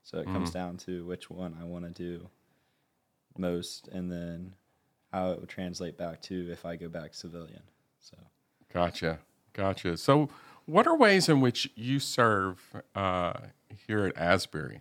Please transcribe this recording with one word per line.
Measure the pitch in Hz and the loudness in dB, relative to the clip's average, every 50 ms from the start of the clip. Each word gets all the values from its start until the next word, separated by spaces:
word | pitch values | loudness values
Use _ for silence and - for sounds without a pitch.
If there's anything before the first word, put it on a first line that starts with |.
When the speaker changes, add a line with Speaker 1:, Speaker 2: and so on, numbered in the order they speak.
| _ - | _ -8
Speaker 1:
So | - 80 | -8 -6
it | 78 | -4
comes | 87 95 95 90 85 | -2 -2 -2 -2 -2
Speaker 2:
Mm. | 82 | -4
Speaker 1:
down | 90 90 87 87 | -6 -6 -6 -8
to | 87 - - 90 87 85 | -10 -8 -8 -8 -8 -6
which | 87 90 - - - | -8 -10 -10 -10 -16
one | 82 87 92 87 80 82 | -10 -10 -10 -10 -10 -12
I | 85 | -12
wanna | 85 87 87 87 85 | -10 -10 -10 -10 -12
do | 85 - 87 87 87 85 87 90 _ _ _ _ _ _ _ _ _ _ _ _ _ _ _ _ _ _ _ _ _ | -10 -10 -8 -8 -8 -10 -12 -18 _ _ _ _ _ _ _ _ _ _ _ _ _ _ _ _ _ _ _ _ _
most | - 92 87 87 87 87 - - - - - | -4 -2 -2 -2 -2 -4 -8 -12 -14 -16 -12
and | 95 92 90 90 | -8 -8 -6 -6
then | 87 85 85 85 85 85 90 92 92 _ _ _ _ _ _ _ _ _ _ _ | -6 -6 -8 -8 -10 -10 -12 -14 -18 _ _ _ _ _ _ _ _ _ _ _
how | - 95 92 92 | -4 -2 -2 -2
it | 87 - | -2 -4
would | - - | -8 -14
translate | - - 92 90 87 90 92 82 78 | -10 -8 -8 -8 -6 -8 -8 -8 -6
back | - 87 85 82 - | -8 -8 -8 -8 -12
to | - - 95 90 87 85 | -12 -8 -8 -8 -6 -8
if | 85 - - | -10 -10 -10
I | 85 85 | -10 -10
go | 82 85 | -10 -12
back | 82 85 85 78 76 - | -10 -10 -10 -12 -12 -16
civilian. | - - 85 82 85 82 80 80 80 - _ _ _ _ _ _ _ | -16 -16 -14 -14 -14 -14 -16 -18 -20 -20 _ _ _ _ _ _ _
So. | _ - - - - _ _ _ _ _ _ _ _ _ | _ -20 -20 -20 -20 _ _ _ _ _ _ _ _ _
Speaker 2:
Gotcha. | - 90 87 85 - - 87 80 80 78 _ _ _ _ _ _ | 0 0 0 0 0 -2 -2 -2 -2 -4 _ _ _ _ _ _
Gotcha. | _ - 98 98 92 - - 92 82 | _ -2 -2 -2 -2 -2 -2 -4 -4
So | - - - 139 151 151 135 - - - - - - _ | 0 4 4 6 6 4 0 -4 -16 -20 -20 -20 -18 _
what | - 151 196 240 | 2 4 4 6
are | 339 330 | 6 6
ways | 311 254 208 196 190 151 | 8 8 8 8 6 6
in | - 156 135 | 6 6 8
which | 131 123 120 - - - _ | 6 6 4 2 -6 -6 _
you | - 113 123 135 139 | -8 -4 -2 -2 -2
serve, | - - - - 120 113 107 98 95 95 92 - - - - 104 - _ _ | -2 -2 4 6 6 6 6 4 2 0 -2 -6 -14 -16 -16 -16 -16 _ _
uh, | 98 98 92 92 90 87 85 - - 107 104 _ _ _ _ 107 101 - | 0 0 2 2 2 0 0 -2 -6 -12 -14 _ _ _ _ -20 -16 -6
here | - 107 104 101 | -2 0 2 2
at | 90 - | 0 0
Asbury? | - 80 87 95 92 - - - 78 76 58 50 50 | 0 4 4 4 4 4 -4 -6 -8 -8 -8 -10 -14